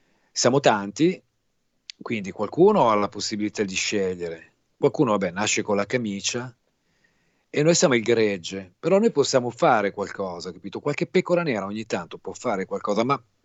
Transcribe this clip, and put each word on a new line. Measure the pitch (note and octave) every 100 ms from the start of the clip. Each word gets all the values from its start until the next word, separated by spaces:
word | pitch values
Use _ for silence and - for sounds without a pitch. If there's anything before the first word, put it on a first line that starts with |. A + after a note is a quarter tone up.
| _ _ _
Siamo | - B2 C3+
tanti, | C3+ G#2+ G2+ - D#3 - _ _ _ _ _ _ - -
quindi | - A2 F#2+
qualcuno | - G2+ - F#3+ G3+ A#2+
ha | G#2
la | G2
possibilità | G#2 - G#2 G#2 -
di | G2 F#2
scegliere, | - G#2+ F#2+ F2+ E2+ E2 - _ _ _
qualcuno, | C#3+ - B2+
vabbè, | G2+ F#2
nasce | F2+ G#2+ -
con | G#2+ G2+
la | G2+
camicia | B2+ A2 G2 - B2 B2+ - _ _ _ _ _ _ _ _ _
e | -
noi | D3+
siamo | E3+ F3 A#2+
il |
gregge, | A2 A2+ G#2+ F#2+ E2 G2 F#2+ _
però | G3 G3
noi | A#3
possiamo | C#3+ B2+ C3 A#2+
fare | - D#3+ A#2 G2+
qualcosa, | G2+ F#2+ - F#2+ F2 E2+
capito? | E2 G2 A2+
Qualche | D3 D3 E3+
pecora | F#3 F3 F3
nera | E3 G#2+ G2
ogni | G#2+ A2
tanto | G2+ E2+ -
può | -
fare | F2+ B2+ G2 F#2+
qualcosa, | G2 - G2+
ma | A#2+ C#3 - _